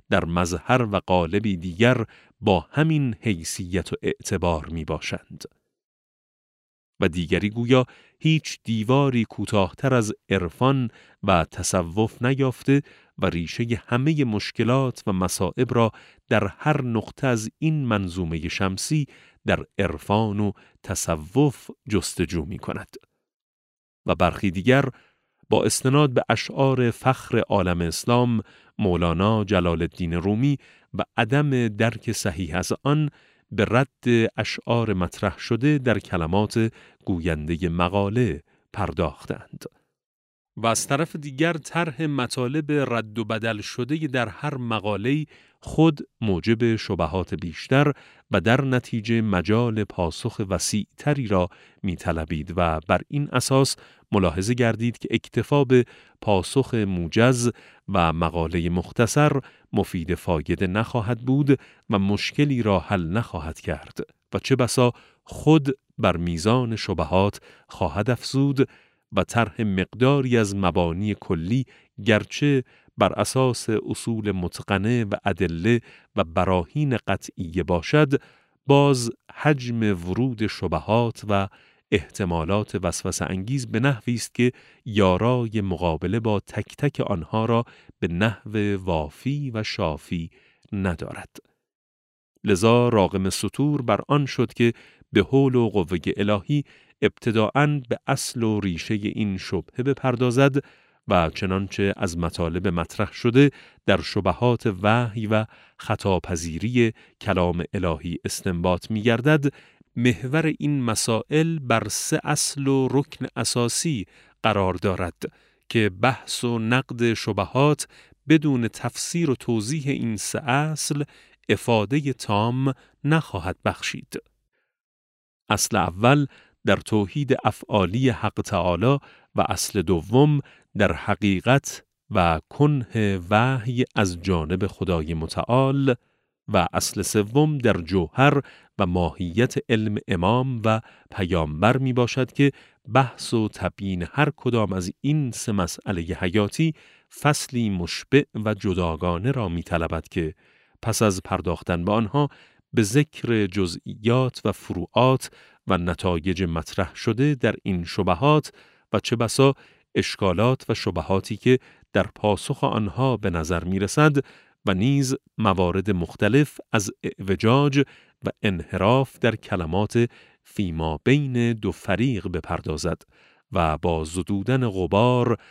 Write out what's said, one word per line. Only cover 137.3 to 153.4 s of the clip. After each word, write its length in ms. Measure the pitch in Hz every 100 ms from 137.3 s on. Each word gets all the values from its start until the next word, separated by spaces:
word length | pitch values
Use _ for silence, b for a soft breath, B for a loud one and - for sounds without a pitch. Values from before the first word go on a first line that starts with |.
| 123 156 147
در 220 | 117 90
جوهر 600 | 82 95 82 - 139 143 - B B -
و 80 | 92
ماهیت 680 | 90 85 - 90 90 123 - -
علم 260 | 117 107 104 -
امام 540 | 90 90 120 131 123
و 160 | 110 110 B B B
پیامبر 640 | - 92 87 78 76 110 127
می 160 | 131
باشد 400 | 123 120 - 123
که 200 | - 143 b b b -
بحث 400 | 120 127 - -
و 140 | 117 107
تبیین 580 | - 90 - 98 92 85
هر 180 | - 147 -
کدام 360 | 127 117 104
از 200 | 95 90 -
این 300 | 135 156 135
سه 220 | 110 -
مسئله 640 | 101 87 - - 92 82
حیاتی 600 | 90 92 104 101 - 160 151 b b b -
فصلی 500 | 147 143 - 123 113
مشبع 520 | 95 87 - - 135 143
و 200 | 120 107
جداگانه 760 | 101 104 90 87 80 87 87 110
را 180 | 131 101
می 140 | 85
طلبد 460 | - 85 82 80 -
که 260 | - 80 - b b b b
پس 200 | - 107
از 200 | 110 92
پرداختن 600 | - 92 80 85 - 87
به 80 | 87
آنها 360 | 107 107 143 143 b b b b
به 100 | 117
ذکر 640 | 101 123 147 - 117 113